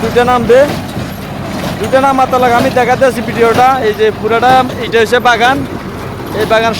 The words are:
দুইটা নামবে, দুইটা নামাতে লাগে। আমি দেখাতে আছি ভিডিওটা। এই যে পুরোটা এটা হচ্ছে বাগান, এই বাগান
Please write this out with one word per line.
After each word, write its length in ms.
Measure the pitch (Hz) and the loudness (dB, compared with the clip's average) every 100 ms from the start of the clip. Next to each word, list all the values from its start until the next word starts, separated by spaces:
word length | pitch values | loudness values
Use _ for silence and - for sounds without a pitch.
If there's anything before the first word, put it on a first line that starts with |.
দুইটা 200 | 220 233 247 | 0 0 2
নামবে, 280 | 247 220 247 294 277 - - - - - - - - - - | 2 4 4 4 -2 -8 -8 -10 -10 -12 -10 -8 -6 -6 -6
দুইটা 200 | 214 262 269 | 0 2 2
নামাতে 300 | 269 262 247 | 2 0 2
লাগে। 120 | 247 240 | 2 2
আমি 100 | 262 254 | 2 0
দেখাতে 260 | 240 254 262 | 0 2 0
আছি 120 | 240 220 | 0 -4
ভিডিওটা। 400 | 233 233 226 254 262 220 | 0 2 4 2 2 0
এই 60 | 208 | 0
যে 80 | 214 196 | 0 0
পুরোটা 300 | 214 226 247 262 254 - | -2 2 4 4 2 -4
এটা 120 | 214 226 | -2 0
হচ্ছে 180 | 214 247 240 | 2 2 2
বাগান, 280 | 226 240 277 - - - - - - - - | 2 2 0 -4 -8 -10 -10 -10 -10 -8 -4
এই 80 | - | 0
বাগান 200 | 220 226 220 | 0 0 0